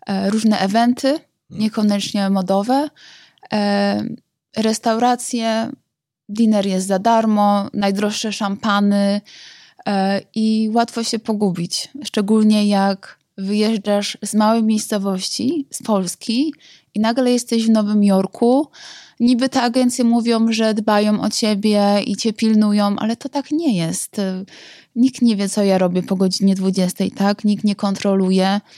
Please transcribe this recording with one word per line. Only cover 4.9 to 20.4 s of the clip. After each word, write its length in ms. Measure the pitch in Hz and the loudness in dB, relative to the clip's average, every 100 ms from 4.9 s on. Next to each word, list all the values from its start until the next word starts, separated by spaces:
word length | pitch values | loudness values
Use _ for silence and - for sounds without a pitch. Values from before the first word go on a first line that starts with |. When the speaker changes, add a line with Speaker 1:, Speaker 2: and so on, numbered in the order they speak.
| 220 247 247 - 240 226 220 226 - _ _ _ _ - | 0 0 0 -4 -4 -2 -2 -4 -8 _ _ _ _ -8
Speaker 1:
diner 360 | 208 226 208 196 | 0 2 2 2
jest 220 | 185 190 | -2 0
za 120 | 190 | 0
darmo, 720 | 226 226 220 208 208 202 196 | 2 2 2 2 2 2 -2
najdroższe 600 | 208 202 196 208 214 220 | -2 -2 0 -2 -4 -6
szampany, 880 | 202 202 196 220 202 202 202 202 202 - - - - - - - | -4 -6 -4 -2 2 2 2 0 -2 -6 -18 -20 -20 -20 -12 -4
e, 340 | 196 190 196 - 226 | -2 0 -2 -4 -2
i 340 | 220 220 220 | 0 0 0
łatwo 300 | 226 233 233 | 0 -2 -4
się 160 | 226 220 | -6 -6
pogubić. 680 | 226 208 202 170 170 - - 269 | -4 -2 -2 -2 -6 -8 -10 -14
Szczególnie 640 | 214 220 202 220 214 214 208 | -6 -4 0 2 4 4 2
jak 520 | 196 196 196 - - _ - | 2 0 -2 -8 -20 _ -10
wyjeżdżasz 800 | 190 208 214 220 208 202 202 - | -4 0 0 0 0 -2 -2 -8
z 100 | 208 | -4
małej 300 | 214 214 226 | 0 2 2
miejscowości, 1040 | 220 214 - 208 196 185 185 - 233 330 277 | 2 0 -2 -4 -2 -4 -6 -4 -2 -2 -6
z 120 | - | -8
Polski 680 | - 202 185 - - 226 311 - - - _ | -2 -2 -2 -6 -4 -2 -2 -4 -14 -20 _
i 60 | 208 | -2
nagle 320 | 220 240 247 | 0 2 2
jesteś 340 | 247 240 233 226 | 0 0 0 2
w 40 | |
Nowym 340 | 220 208 214 | 2 2 2
Jorku. 640 | 202 190 190 - 240 262 311 - - - - - | 4 4 0 0 2 2 0 -8 -20 -20 -20 -2
Niby 300 | 240 240 262 | 2 2 0
te 120 | 269 | 0
agencje 420 | 240 247 247 247 | 0 2 0 2
mówią, 480 | 233 233 233 226 | 2 2 2 2